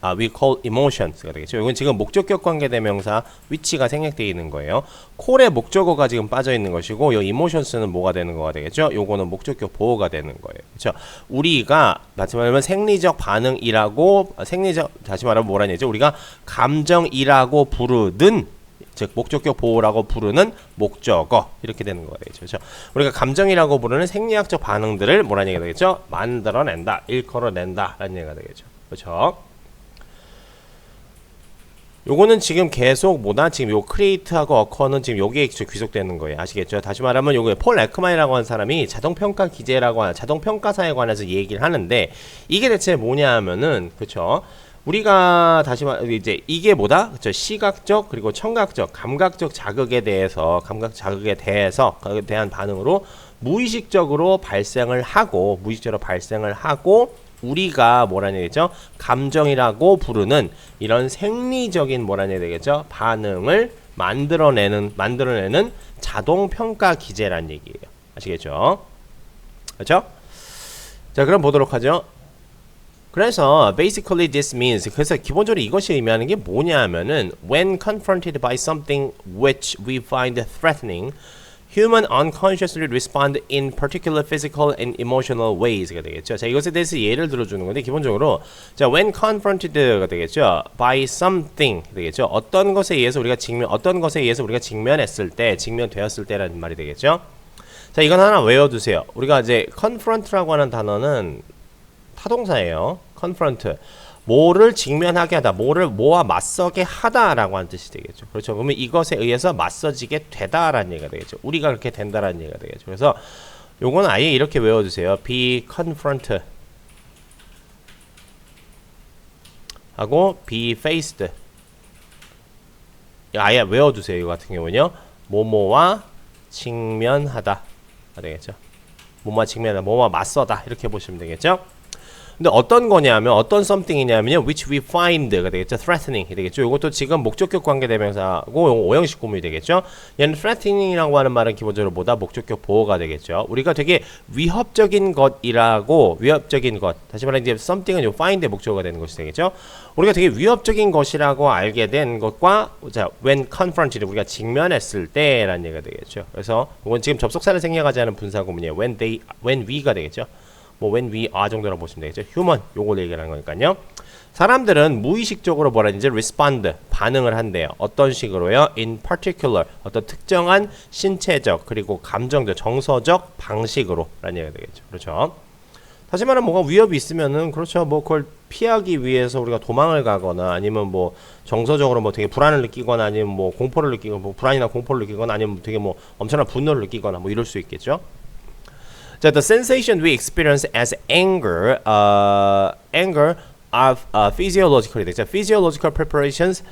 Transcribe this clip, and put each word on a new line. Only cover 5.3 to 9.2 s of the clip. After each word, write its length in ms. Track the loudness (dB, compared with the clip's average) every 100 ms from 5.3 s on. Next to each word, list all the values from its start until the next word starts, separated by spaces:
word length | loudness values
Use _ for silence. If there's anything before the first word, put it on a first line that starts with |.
| 6 6
목적어가 580 | 4 0 2 2 2 2
지금 180 | 0 -2
빠져 260 | -2 0
있는 200 | -2 -2
것이고, 400 | -4 -6 -2 2
이 140 | 2 0
emotions는 640 | 0 0 -2 -4 -4 -4
뭐가 200 | -2 -2
되는 240 | -2 -4 -6
거가 160 | -6
되겠죠? 380 | -6 -6 -2 0
요거는 360 | 0 -2 -2